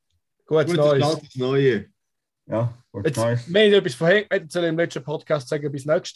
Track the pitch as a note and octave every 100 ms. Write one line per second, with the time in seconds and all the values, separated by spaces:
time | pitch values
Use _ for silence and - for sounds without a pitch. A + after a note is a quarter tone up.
0 | _ _ _ _ _ D#3 D3+ E3+ D3 C#3
1 | C#3+ D#3 D3+ B2+ B2+ C#3 C3+ G#2+ G#2 _
2 | _ _ _ _ - A2 A#2+ - _ G#2
3 | D#3 A#2 A#2 A#2+ C#3+ F#3 G#3+ G3+ F3 -
4 | E3 G#3 G3+ G3 E3 F3+ E3+ D#3+ E3 E3
5 | C3 D3+ - D3+ B2+ D3+ D3 C#3+ C#3+ E3
6 | -